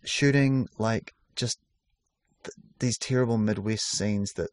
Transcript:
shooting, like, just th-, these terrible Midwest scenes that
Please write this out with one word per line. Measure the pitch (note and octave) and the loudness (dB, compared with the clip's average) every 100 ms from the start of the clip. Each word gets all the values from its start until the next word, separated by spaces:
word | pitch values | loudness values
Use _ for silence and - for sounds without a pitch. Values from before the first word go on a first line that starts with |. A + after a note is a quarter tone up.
shooting, | - - C#3+ C#3 C3+ C3 - - | -8 2 4 4 4 2 -2 -2
like, | A2 A2+ - - _ - | 0 0 -4 -18 _ -6
just | A#2+ - _ _ _ _ _ _ _ _ | -6 -6 _ _ _ _ _ _ _ _
th-, | - - - _ | -20 -20 -20 _
these | B2+ A2+ | -4 -4
terrible | - B2+ A#2+ A2+ | 0 2 2 2
Midwest | G#2+ G#2 G#2 A2 - | 2 0 -2 -4 -4
scenes | - G#2 G2+ G2+ | -2 0 0 -2
that | - E2+ | -4 -6